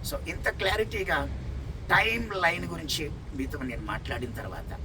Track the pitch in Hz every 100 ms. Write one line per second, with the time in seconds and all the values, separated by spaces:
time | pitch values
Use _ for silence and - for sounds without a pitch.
0 | - - - - - - 190 208 214 220
1 | 185 156 139 - - - - - - 175
2 | 214 226 226 196 170 175 175 165 151 160
3 | 147 - - 131 135 143 131 113 107 107
4 | - 120 123 110 98 90 - 92